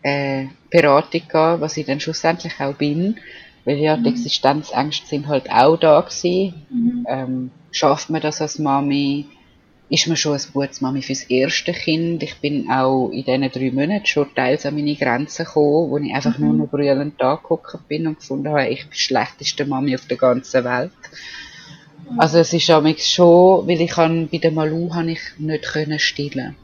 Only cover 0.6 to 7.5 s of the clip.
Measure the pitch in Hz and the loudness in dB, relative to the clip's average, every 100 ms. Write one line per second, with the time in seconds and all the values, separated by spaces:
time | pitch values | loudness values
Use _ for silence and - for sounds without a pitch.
0.6 | _ 170 151 143 160 170 - 160 160 170 | _ 4 6 4 2 -6 -2 2 2 2
1.6 | 156 - 147 139 160 160 165 170 170 - | -2 -6 -4 -4 -4 -2 0 0 -6 -6
2.6 | 139 143 147 147 190 233 - - - _ | -6 -2 -2 0 -2 -4 -10 -20 -20 _
3.6 | - 143 156 156 233 247 - - 135 147 | -4 0 2 2 2 0 -4 -2 -2 -2
4.6 | 151 - 147 147 - 147 143 143 - 113 | -4 -4 -4 -6 -6 -8 -2 -4 -2 2
5.6 | 135 165 160 151 - - 175 180 196 165 | 4 4 6 4 2 -4 -2 0 -2 -6
6.6 | - 247 233 247 240 135 131 131 127 | -8 -2 -2 -2 -6 -6 -4 -6 -8